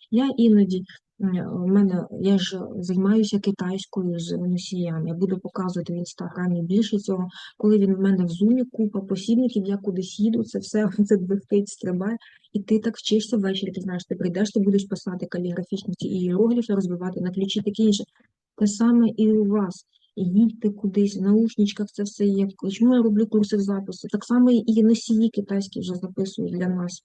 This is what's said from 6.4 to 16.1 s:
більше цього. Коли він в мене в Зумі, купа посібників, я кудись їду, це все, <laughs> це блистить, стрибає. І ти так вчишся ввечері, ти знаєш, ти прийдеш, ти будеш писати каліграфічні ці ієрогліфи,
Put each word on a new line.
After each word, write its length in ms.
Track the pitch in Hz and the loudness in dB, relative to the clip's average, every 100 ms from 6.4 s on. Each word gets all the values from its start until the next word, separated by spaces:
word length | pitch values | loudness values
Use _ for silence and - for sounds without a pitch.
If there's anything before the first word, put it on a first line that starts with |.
| 180 175 | -2 -2
більше 360 | 170 196 214 202 | 0 0 0 -4
цього. 300 | 202 190 180 - - - | -4 -6 -6 -12 -20 -2
Коли 200 | 208 214 | 2 4
він 180 | 196 190 | 4 2
в 40 | |
мене 260 | 196 185 175 | 2 2 0
в 40 | |
Зумі, 340 | 175 208 254 254 | 2 2 2 0
купа 300 | 214 220 196 | -2 -2 -4
посібників, 640 | 196 190 - 233 247 214 190 | -4 -6 0 2 2 0 -2
я 120 | 202 | -4
кудись 420 | 202 185 185 - | -4 -4 -6 -2
їду, 240 | 220 226 | 0 0
це 160 | 226 202 | -4 -6
все, 300 | 196 214 208 | -4 -2 0
<laughs> 160 | 196 202 | 0 2
це 120 | 202 | 2
блистить, 520 | 180 196 - 202 208 | 2 -4 0 0 -2
стрибає. 480 | - 185 180 196 233 - _ _ | -6 -6 -4 -4 -6 -10 _ _
І 60 | 208 | -6
ти 200 | 196 214 | 0 0
так 180 | 226 214 | 0 -6
вчишся 400 | - 214 208 226 | 0 0 0 -2
ввечері, 340 | 190 190 196 | -2 -2 -6
ти 100 | 185 | -6
знаєш, 240 | 185 180 - | -6 -8 -8
ти 100 | 180 | -6
прийдеш, 360 | 180 180 208 | -4 -2 -2
ти 80 | 220 | 0
будеш 260 | 196 202 196 | 2 2 0
писати 400 | 190 - 180 175 | -8 -8 -8 -8
каліграфічні 680 | 175 180 175 175 190 - 180 | -6 -6 -6 -6 -8 -8 -8
ці 100 | |
ієрогліфи, 680 | - | -4